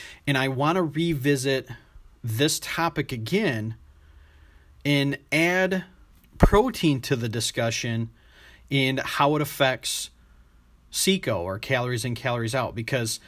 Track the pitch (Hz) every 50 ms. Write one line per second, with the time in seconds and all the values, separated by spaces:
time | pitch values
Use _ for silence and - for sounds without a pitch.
0 | - - - - - - 139 131 131 135 131 127 139 156 175 190 175 151 147 156
1 | 170 170 165 139 123 143 143 131 127 139 135 131 123 - 120 - - _ - -
2 | - - - _ - 117 110 113 143 156 - - - - - - 165 170 - 160
3 | 143 - 135 117 110 113 165 202 226 175 123 110 107 113 113 - - - - -
4 | - - - - - - _ - - - - - - - - - - 143 143 139
5 | 139 139 143 - - - - 156 165 175 180 185 185 185 190 185 - - - -
6 | - _ - - _ - - - - - - 202 240 262 - - - 160 143 127
7 | 120 - 139 120 117 117 107 117 110 - - - 117 117 113 - - 120 117 113
8 | 113 113 - _ _ - - - - - - - - - 139 139 135 131 135 127
9 | - - - - 147 143 151 151 147 143 - - 143 131 127 - - - - -
10 | - - - _ - - - - - _ _ - _ _ _ _ _ - - -
11 | - 190 190 185 - 143 110 90 85 92 95 107 - - 135 123 123 123 123 113
12 | 110 131 120 - - 127 120 120 117 113 113 131 120 92 - 120 117 - - 123
13 | 117 110 - - -